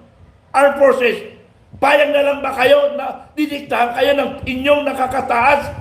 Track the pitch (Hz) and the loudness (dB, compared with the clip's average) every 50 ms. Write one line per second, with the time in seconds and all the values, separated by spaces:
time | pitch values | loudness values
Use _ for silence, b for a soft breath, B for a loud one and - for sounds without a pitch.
0 | - _ _ _ - - _ _ _ _ - 262 285 285 277 285 277 262 233 254 | -20 _ _ _ -20 -20 _ _ _ _ 2 4 4 4 4 4 4 4 4 2
1 | 247 226 202 - - - - - - _ _ _ _ _ - - 269 277 294 285 | 0 -2 -2 -4 -8 -16 -20 -20 -20 _ _ _ _ _ -6 -2 0 2 2 2
2 | 294 285 285 285 285 285 277 269 277 269 - 240 262 269 285 285 285 285 - - | 2 2 0 0 0 0 -2 -4 -6 -6 -2 0 2 4 4 4 2 0 -2 -6
3 | 262 254 - - - - _ 302 302 294 285 285 - - 247 220 240 240 240 262 | -8 -10 -10 -14 -18 -12 _ -6 -6 -4 -6 -8 -8 -4 -2 -2 -2 -2 -2 0
4 | 269 285 285 277 269 233 - - - 262 254 254 262 285 294 294 277 277 247 254 | 0 2 2 0 -2 -4 -6 -10 -8 -8 -6 -2 0 2 2 2 0 -2 -4 -4
5 | 254 254 262 262 - - 247 233 240 277 294 - - 294 - - | -4 -4 -4 -4 -2 -2 0 2 2 2 2 2 0 -6 -12 -14